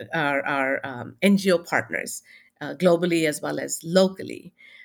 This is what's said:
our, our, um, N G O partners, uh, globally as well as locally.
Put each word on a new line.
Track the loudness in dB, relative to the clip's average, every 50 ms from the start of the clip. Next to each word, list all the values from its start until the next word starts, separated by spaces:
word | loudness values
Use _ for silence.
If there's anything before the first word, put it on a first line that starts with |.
| -12 -6 -4
our, | -2 0 0 0 -2 -2
our, | -2 -2 0 0 0 -2 -4 -6
um, | -8 -10 -10 -10 -12 -6 0 4
N | 4 4 4
G | 4 2
O | 2 2
partners, | 0 0 -2 -2 -2 -2 -6 -6 -6 -8 -10 -12 -14 _ -20 -20 _ _ _ _
uh, | -10 -10 -4
globally | 0 4 4 4 4 4 2 0 2 0
as | 0 -2 -2 -6
well | -6 -6 -6
as | -6 -6 -8 -8 -6
locally. | 2 4 4 4 4 2 -4 -10 -12 -12 -14 -14 -18 -20 _ _ -20 -20 -20 -18